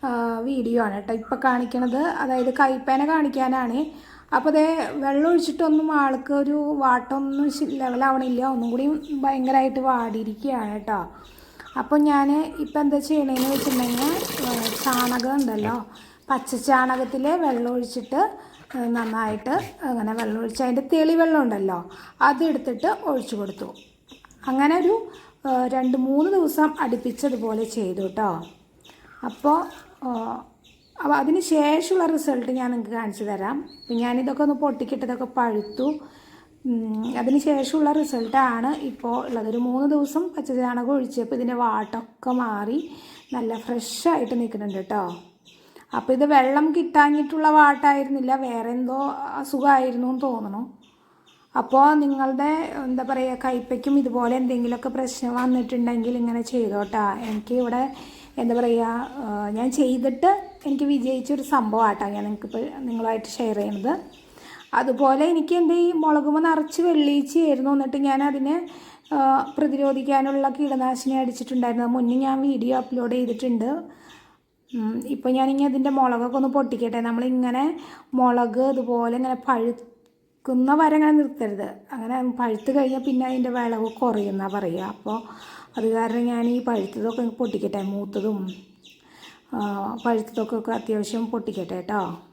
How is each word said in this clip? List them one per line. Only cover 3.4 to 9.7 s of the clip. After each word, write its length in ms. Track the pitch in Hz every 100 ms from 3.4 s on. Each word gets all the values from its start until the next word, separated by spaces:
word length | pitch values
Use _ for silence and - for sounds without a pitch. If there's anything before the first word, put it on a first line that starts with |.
| 262 262 247 240 302 - - - - 269
അപ്പോൾ 140 | 285 302
ദേ 80 | 311 320 311 294 269
വെള്ളം 220 | 277 320
ഒഴിച്ചിട്ടൊന്നും 580 | 349 330 311 330 302 311 302
ആൾക്ക് 320 | 277 262 269 285
ഒരു 160 | 285 294 294 294
വാട്ടമൊന്നും 640 | 269 247 247 269 277 277 285 269
ശി-, 140 | 302 269
ലെവലാവണില്ല. 600 | 262 247 269 262 254 247 262
ഒന്നും 160 | 254 233
കൂടി 120 | 240 277 302 302 285
ഭയങ്കരമായിട്ട് 600 | 269 269 254 269 262